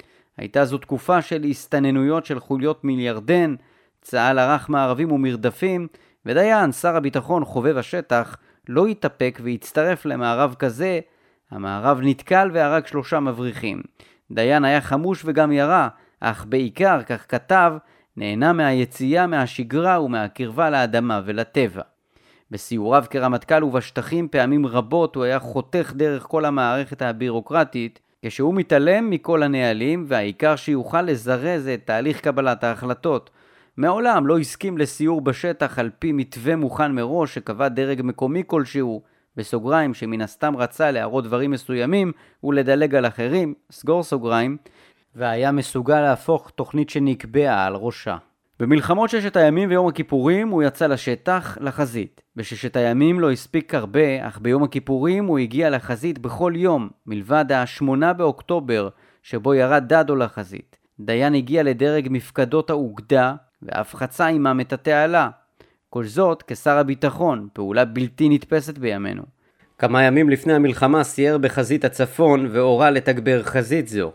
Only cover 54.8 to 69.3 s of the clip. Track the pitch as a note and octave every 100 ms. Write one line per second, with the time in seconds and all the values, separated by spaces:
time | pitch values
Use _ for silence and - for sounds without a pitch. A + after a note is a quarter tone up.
54.8 | C3 C3+ D3+ F#3+ G3+ D3 A#2+ B2 D#3+ C3+
55.8 | - A#2 D3+ C3 A#2+ - F3 E3+ F3+ D#3
56.8 | G#2 - - G#2 G2 D3+ C#3 C3+ B2 -
57.8 | C#3 C3+ D#3+ F3+ E3 C3 - F3 C3+ A2+
58.8 | G2 - _ _ - A#2+ A2 C#3 B2+ D3
59.8 | B2+ D#3+ D3+ C#3 A#2 - F#2 F#2+ - _
60.8 | _ - G#2 A#2 C#3 D3 B2 D#3+ D3 B2
61.8 | C#3 D3+ C3 C3 - - B2+ D#3 D#3 D3+
62.8 | C3 G#2 G#2+ C3+ B2+ C#3 _ _ - -
63.8 | G#2+ - B2+ - E3+ D#3+ C#3 C3 B2+ C3
64.8 | - D3 D#3+ E3+ C3 - _ _ _ _
65.8 | _ A#2+ A2 A#2 F#3+ D#3+ - A#2 - C#3+
66.8 | C#3 C3+ D3 C3+ E3+ B2+ G2+ - G2 G#2+
67.8 | B2 A2+ B2+ - D#3 D3 - D#3+ D3 C#3+
68.8 | B2 G2+ G2+ G2 -